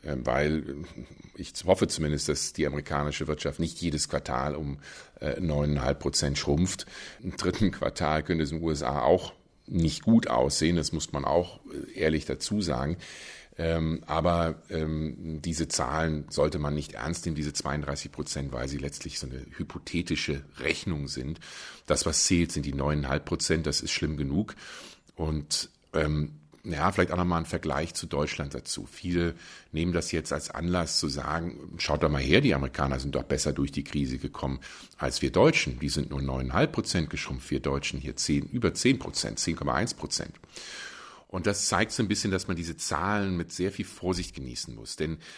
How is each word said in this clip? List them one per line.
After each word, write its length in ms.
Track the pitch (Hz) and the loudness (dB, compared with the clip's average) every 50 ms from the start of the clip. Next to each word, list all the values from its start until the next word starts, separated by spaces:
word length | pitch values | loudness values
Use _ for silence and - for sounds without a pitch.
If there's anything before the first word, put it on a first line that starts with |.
äh, 140 | - 76 71 65 | -8 -6 -4 -2
weil 640 | 57 62 62 67 73 76 78 78 - - 69 71 85 - - - - - - - - - - | 0 2 2 4 4 4 2 0 -2 -4 -8 -10 -10 -12 -12 -14 -16 -16 -16 -20 -20 -18 -14
ich 180 | - 87 - - - - | -12 -12 -10 -10 -2 4
hoffe 240 | 87 92 - 98 - | 4 6 6 6 2
zumindest, 400 | - - 80 76 73 73 - - | 2 0 0 0 0 0 0 -2
dass 240 | 73 - - - | -2 -2 -2 -4
die 140 | - - 76 | -2 -2 -2
amerikanische 600 | 71 69 71 71 - 73 71 73 73 73 - - | 0 0 -4 -4 -2 -2 0 0 0 -2 -2 -2
Wirtschaft 320 | 71 78 - - 85 73 - | -2 -2 -2 -2 -4 -2 -2
nicht 220 | 85 82 - - | -2 -4 -2 -2
jedes 280 | 87 87 73 76 - - | -2 -2 0 0 -2 -2
Quartal 460 | - - - - 64 62 67 76 71 | -2 -4 -2 -2 -2 0 0 0 -2
um, 240 | 76 78 71 69 71 - - - - - - - - | -2 -4 -4 -6 -8 -10 -14 -18 -18 -18 -20 -12 -6
äh, 200 | - 73 64 - | -4 -2 -2 0
neuneinhalb 580 | 92 82 73 73 73 73 73 71 64 67 71 - | 0 2 2 4 4 4 2 2 2 0 0 0
Prozent 400 | - 71 - - - 71 71 71 | 0 0 0 2 0 0 0 0
schrumpft. 480 | - 71 71 76 90 95 - - - - - - - - - - | 2 2 4 4 4 2 0 -4 -8 -12 -14 -14 -14 -16 -16 -10
Im 140 | - 92 - | -8 -8 -6
dritten 340 | - - 90 92 - 110 - | 0 0 0 2 4 2 2
Quartal 520 | - - - - - - - 73 78 78 | 2 0 -2 -2 0 2 2 4 4 2
könnte 220 | 76 - 87 80 78 | 2 2 2 2 2
es 80 | 69 | 0
in 60 | 78 80 | 0 0
den 60 | 82 | 0
U 60 | 80 | 0
S 120 | 78 71 | 0 0
A 180 | 73 62 69 71 | 0 0 0 4
auch 320 | 58 67 87 95 - - - - _ _ _ _ _ | 6 6 6 6 4 -2 -12 -18 _ _ _ _ _
nicht 360 | - - 90 82 78 76 - | -2 2 4 4 4 2 2
gut 260 | - - 113 113 - - | 4 6 6 8 6 6
aussehen, 480 | 60 60 64 71 73 - 78 82 87 | 4 4 4 4 4 4 4 4 4
das 160 | 82 76 - | 4 2 0
muss 180 | - 78 - - | -2 -4 -4 -4
man 120 | - 73 69 | -4 -2 0
auch, 340 | - 69 87 87 - - - - | 4 4 4 4 2 -4 -14 -16
äh, 320 | - 73 71 71 71 - - | -12 -10 -10 -10 -10 -4 2
ehrlich 260 | - 78 78 78 73 | 2 4 4 2 0
dazu 340 | - 69 - - - 104 104 | -2 -4 -4 -2 -2 0 0
sagen. 380 | 98 82 69 62 67 73 87 92 - - - - - - - - - - - - | 0 0 0 0 0 0 -2 -4 -6 -12 -16 -16 -16 -16 -16 -18 -20 -16 -6 -2
Ähm, 440 | 85 82 82 82 82 80 80 - - | 0 2 2 2 2 2 0 -2 -2
aber, 580 | - 73 82 80 87 85 85 85 82 80 - - - | -2 0 2 4 4 4 4 4 2 0 -4 -8 -6
ähm, 720 | - 82 78 78 80 78 78 76 62 - 90 82 80 76 | -4 -2 -2 0 0 -2 -2 -4 -4 -6 -8 -8 -6 -4
diese 260 | 73 85 80 76 82 | -2 -2 -2 0 -2
Zahlen 600 | 73 - - 65 62 71 78 80 80 78 76 73 - | -2 0 -2 0 0 0 2 2 2 0 -2 -4 -4
sollte 300 | - - 73 76 - 78 | 2 2 2 2 2 0
man 160 | 73 73 73 | 0 0 0
nicht 180 | 73 73 - | -2 -4 -6
ernst 320 | - 52 57 78 85 - - | -8 -6 -4 -4 -4 -2 -2
nehmen. 120 | 87 78 | -2 -2
Diese 180 | 73 73 73 71 | -2 -2 -2 -4
zweiunddreißig 580 | - - 69 71 76 73 71 71 71 - 71 | -4 -2 -2 -2 -2 -2 -2 -4 -4 -6 -8
Prozent, 400 | - - 73 - - 71 69 69 | -8 -8 -6 -4 -4 -4 -4 -4
weil 160 | 67 60 62 67 | -4 -4 -4 -4
sie 80 | 71 | -4
letztlich 420 | 69 67 71 71 - - 78 - - | -4 -4 -6 -6 -8 -10 -8 -8 -6
so 80 | - | -8
eine 200 | 65 62 65 64 - - | -8 -8 -10 -12 -12 -10
hypothetische 840 | - - - - 92 - - - 85 82 - 82 76 - - 73 69 71 - - - | -8 -8 -8 -8 -10 -8 -2 -2 -2 0 0 0 0 0 -2 -2 -4 -6 -10 -12 -4
Rechnung 500 | 62 - - - - 104 85 73 71 67 | -4 -2 -2 -2 -4 -4 -2 -2 -4 -6
sind. 320 | - 64 64 69 82 - - - - - - - - - - | -6 -6 -6 -6 -8 -8 -10 -14 -16 -14 -14 -16 -16 -10 0
Das, 180 | - 85 - - | 2 2 2 2
was 200 | 82 73 - - | 2 2 2 4
zählt, 280 | - 92 85 85 - | 6 6 6 4 4
sind 140 | - 82 69 | 0 -2 -2
die 80 | 71 67 | -2 -2
neuneinhalb 500 | 69 67 73 76 76 71 65 69 - - | 0 0 2 2 0 2 0 0 0 0
Prozent. 420 | - 85 82 - - 82 80 78 | -2 -2 -2 2 2 2 2 2
Das 140 | 76 73 - | 2 0 0
ist 120 | - - | -2 -2
schlimm 260 | - - - 78 78 73 | -2 -2 -2 -2 0 -2
genug. 360 | 71 67 - 185 - - - - - - - - - - - - _ - _ | -2 2 2 2 0 0 -4 -12 -16 -16 -14 -14 -16 -16 -18 -20 _ -18 _
Und, 560 | - 82 78 78 76 73 - - - - - - _ _ _ - | -4 -2 -2 0 -2 -2 -2 -4 -4 -4 -6 -12 _ _ _ 0
ähm, 380 | 82 76 76 76 76 76 - - - - _ - - - | 2 2 2 2 0 0 -2 -6 -12 -20 _ -20 -14 -10
ja, 280 | - 82 73 80 95 | -6 -2 2 2 2
vielleicht 200 | 95 98 92 85 | 4 4 2 2
auch 40 | - | 2
nochmal 240 | 87 87 87 87 82 | 2 2 2 2 2
ein 60 | 85 | 0
Vergleich 480 | - - 85 - 80 67 69 82 85 - | -2 -4 -2 -2 0 0 0 -2 -2 -4
zu 120 | - - | -8 -6
Deutschland 460 | 78 - 71 73 76 - - 76 69 | -4 -2 -2 0 -2 -2 -4 -4 -6
dazu. 340 | - - - - - - - - | -6 -8 -8 -8 -8 -8 -8 -10
Viele 460 | - - - 92 85 87 85 85 82 - - - - - - _ | -14 -8 -4 0 2 2 2 2 0 -4 -10 -18 -20 -20 -16 _
nehmen 220 | - 78 82 90 85 | -2 0 2 2 2
das 180 | 85 80 - | 2 0 0
jetzt 220 | - 80 71 - 71 | -2 -2 0 -2 -2
als 160 | 73 - - | -4 -4 -6
Anlass 480 | - - 82 87 90 90 85 80 - - | -6 -2 0 0 2 2 0 0 0 0
zu 100 | - 76 | 0 0
sagen, 680 | 67 71 - 69 76 85 82 87 - - - - - 85 | -2 -2 -2 -2 -2 -2 -2 -4 -6 -8 -12 -12 -8 -6
schaut 240 | - - 73 73 | 0 0 2 4
doch 80 | 80 78 | 4 4
mal 100 | 73 69 | 4 2
her, 220 | 65 64 - 120 | 4 6 6 8
die 120 | 147 131 85 | 8 6 4
Amerikaner 440 | 67 69 65 - - 71 69 67 65 | 4 2 0 0 0 2 2 2 0
sind 160 | 65 69 67 | -2 -2 -2
doch 80 | 64 | -2
besser 320 | - - 71 71 - 76 71 | 0 0 0 0 2 0 0
durch 180 | - 69 69 | 2 0 0
die 120 | - 71 71 | 0 -4 -4
Krise 340 | - - 76 69 64 64 62 | -2 0 0 0 0 -2 -4
gekommen 420 | - - - - - 67 67 64 - - - - - - - - | -6 -8 -6 -4 -4 -4 -4 -4 -8 -12 -16 -16 -18 -18 -8 -4
als 240 | - 65 - - | -2 -2 0 0
wir 100 | - 67 | 0 2
Deutschen. 460 | - 90 113 160 - - - - 64 60 | 6 8 8 8 8 6 2 0 -2 -2
Die 100 | 71 71 | -2 -2
sind 220 | - 76 69 - | 0 0 -2 -2
nur 100 | 71 69 | -2 -2
neuneinhalb 520 | 67 67 65 65 65 64 67 90 143 156 | -2 -2 0 -2 -2 0 2 4 2 4
Prozent 360 | - - 113 - - 90 78 - | 2 -2 -2 0 0 0 0 0
geschrumpft, 420 | - - - - 73 65 - - | -2 -6 -6 -6 -6 -8 -4 -4
wir 100 | 73 67 | -4 -2
Deutschen 400 | - 69 67 67 - - - 67 | 0 0 0 0 -2 -4 -4 -4
hier 160 | 65 65 - | -6 -6 -4
zehn, 300 | - - - 73 71 71 - | -4 0 2 2 2 2 0
über 260 | - 123 117 87 - | -2 0 0 2 0
zehn 240 | - - 123 135 - | 4 4 4 4 4
Prozent, 400 | - - - - - 57 55 - | 0 -4 -4 -4 -4 -4 -4 -2
zehn 180 | - - 82 | -2 -2 -2
Komma 180 | - 71 69 62 | 0 0 0 2
eins 200 | 69 104 - - | 2 0 -2 -4
Prozent. 400 | - 78 - - - - - - - - - - - - - - - - - - - - - - - - - | -6 -6 -4 -4 -4 -6 -8 -12 -16 -20 -20 -16 -16 -14 -12 -12 -12 -12 -12 -14 -14 -16 -18 -18 -20 -14 -8
Und 180 | - 92 85 | -6 -2 0
das 200 | 107 98 - - | 0 0 2 2
zeigt 260 | - - 90 113 - | 2 4 4 2 2
so 100 | - - | 2 0
ein 60 | 113 92 | 0 2
bisschen, 220 | 107 - - 104 | 2 0 2 2
dass 180 | 95 92 - - | 2 0 0 -2
man 80 | 92 | -2
diese 200 | 82 82 82 82 | -2 -4 -6 -6
Zahlen 600 | - - - - 76 85 98 104 104 101 98 92 | -6 -4 -2 -2 0 0 0 0 0 0 0 0
mit 160 | 85 82 - | -2 -2 -4
sehr 180 | - - 87 98 | -2 -2 -2 0
viel 140 | 101 - - | 0 -4 -8
Vorsicht 500 | - - - - 92 92 87 85 - - | -8 -10 -4 -2 -2 0 0 -2 -6 -8
genießen 400 | 78 67 64 60 - - - 58 | -10 -10 -8 -8 -8 -10 -10 -10
muss. 220 | 55 57 - - | -12 -12 -10 -4
Denn 220 | - 78 78 82 78 - - - | -2 -2 -2 -2 -6 -8 -14 -18